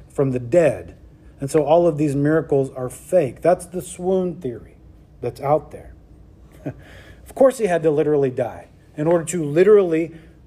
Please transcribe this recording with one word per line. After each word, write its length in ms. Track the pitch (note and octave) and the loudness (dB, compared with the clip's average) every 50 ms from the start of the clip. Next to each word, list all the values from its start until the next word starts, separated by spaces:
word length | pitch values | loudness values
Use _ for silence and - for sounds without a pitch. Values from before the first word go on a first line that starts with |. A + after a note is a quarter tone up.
| - - | -20 -10
from 240 | - - C#3+ C3+ | -4 -2 -2 -2
the 80 | B2 B2 | -2 -4
dead. 560 | B2 A#2 D3+ F3 E3 C3+ G#2+ F2+ F2 - - - - - - - - - - - | -4 2 2 4 4 4 2 -2 -8 -18 -20 -20 -20 -20 -20 -20 -20 -20 -12 -10
And 120 | C#3+ C3+ | -8 -2
so 140 | - D#3 C#3+ | 0 0 2
all 220 | C#3 D#3+ F3 F3 | 4 4 4 4
of 120 | E3+ D3+ C#3+ | 4 2 0
these 180 | D#3 D3 C3+ | -2 -2 0
miracles 540 | C#3+ C#3+ D3 D#3+ D#3+ D#3+ D#3 D3 C#3 C3+ C3+ | 0 0 2 0 0 0 0 0 0 0 -2
are 180 | - C3 B2+ B2 | -6 -10 -10 -10
fake. 540 | - - - - F3+ F3+ D3 A#2 - - | -10 -14 -8 0 0 2 2 0 -4 -2
That's 240 | - D#3+ F3+ F3+ - | 0 0 0 0 -2
the 160 | - - F#3 | -10 -12 -12
swoon 580 | - - - - F3 F#3 F#3+ F#3+ F#3 F3+ D#3 - | -12 -12 -14 -8 -4 -2 -2 0 -2 -4 -6 -8
theory 380 | - B2+ A2+ G2 - - - - - - - - - _ - - | -10 -10 -10 -10 -16 -20 -20 -20 -20 -20 -20 -20 -20 _ -16 -10
that's 200 | B2 A#2+ - - | -10 -10 -8 -6
out 300 | D3 C#3 D3+ D#3 D3+ - | -2 0 0 0 -2 -6
there. 240 | - - - - - - - - - - - - - - - - - - - | -14 -20 -20 -20 -20 -20 -20 -20 -20 -20 -20 -20 -20 -20 -20 -20 -20 -14 -14
<laughs> 100 | B2+ - - - - - - - - - - - | -14 -14 -14 -18 -20 -20 -20 -20 -20 -20 -20 -20
Of 100 | - - | -18 0
course 240 | - C4+ C4 B3+ A#3 | 2 2 2 2 0
he 80 | A3 | -2
had 160 | F3+ F3 D#3+ D#3 | -2 -2 0 0
to 60 | D#3+ | 0
literally 400 | D3 D3 D3+ D3 D3+ C#3+ C#3 C3 | 0 0 0 0 0 0 0 -2
die 380 | A#2+ B2+ A#2+ G#2+ G2 - - - - _ _ - _ | -2 -4 -6 -6 -8 -14 -20 -20 -20 _ _ -18 _
in 100 | D3 D3+ | -4 -2
order 180 | E3 F3 E3+ D3+ | 0 0 0 -2
to 180 | - F3+ F3 D3+ | -4 -6 -6 -6
literally 680 | C#3+ D3 E3+ F#3 G#3 G#3+ G3+ F#3 E3+ D#3+ D#3+ E3+ D#3 - - - - - - - | -2 0 2 6 6 6 6 6 2 0 -2 -4 -6 -10 -16 -20 -20 -20 -20 -20